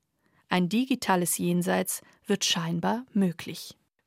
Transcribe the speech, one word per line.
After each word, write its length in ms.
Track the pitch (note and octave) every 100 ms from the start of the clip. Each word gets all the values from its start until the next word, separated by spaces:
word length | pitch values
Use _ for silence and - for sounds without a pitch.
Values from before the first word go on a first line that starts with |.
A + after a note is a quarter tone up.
| _ _ _ _ _
Ein 220 | F3+ F3+
digitales 680 | G#3+ C4 B3 - F#3 F3 -
Jenseits 680 | F3 F3 F3+ F#3 F#3 - - _ -
wird 200 | G3 -
scheinbar 600 | F3 E3 E3+ F#3 A3+ C4
möglich. 640 | G#3 F#3 - - E3+ - - _ _